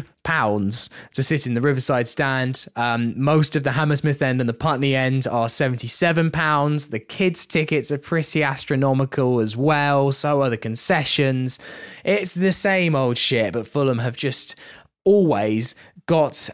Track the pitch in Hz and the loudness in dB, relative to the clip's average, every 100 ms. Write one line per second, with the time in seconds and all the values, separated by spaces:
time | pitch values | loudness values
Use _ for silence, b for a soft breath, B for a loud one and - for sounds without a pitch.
0 | - _ - 160 110 104 101 107 - B | -6 _ -4 0 0 0 -2 -2 -4 B
1 | B - 127 151 127 120 143 131 - 127 | B -4 0 0 -2 0 0 2 2 0
2 | 120 - 139 131 127 127 - - 120 117 | 0 0 -2 -2 -2 -4 -6 -4 -2 0
3 | 117 117 139 156 151 151 135 123 151 143 | -2 0 2 4 2 0 -2 0 0 0
4 | 156 139 135 127 120 113 160 135 139 135 | 0 0 0 0 -2 -2 -2 0 0 2
5 | 131 135 127 120 117 - 135 123 120 - | 2 0 0 0 0 0 0 -2 -2 0
6 | 175 165 165 165 156 147 147 151 143 110 | 2 2 0 0 0 2 0 -2 -4 -8
7 | - - 185 175 - 156 151 151 131 143 | -8 -2 0 0 0 0 0 0 0 -4
8 | - 165 151 156 143 135 - 135 139 131 | -2 -2 0 0 0 -2 -2 0 2 2
9 | 135 - 127 123 110 113 147 147 143 139 | 0 0 0 2 0 0 0 2 2 2
10 | 139 139 147 147 135 113 113 113 - 170 | 2 0 0 2 0 -2 -4 -2 0 0
11 | 139 - 135 131 127 - B B B B | 0 0 0 0 -2 -6 B B B B
12 | - 202 185 175 190 185 202 190 175 143 | -2 0 0 0 2 2 2 2 2 2
13 | 127 120 - 120 104 113 107 147 135 117 | 0 0 0 0 0 -2 -4 0 0 0
14 | 123 117 139 - - - B B B _ | -2 -4 -2 -2 -4 -8 B B B _
15 | 190 208 170 104 107 110 120 B B - | 4 4 4 2 0 0 -2 B B -10
16 | - 160 143 - - | 0 2 2 0 -4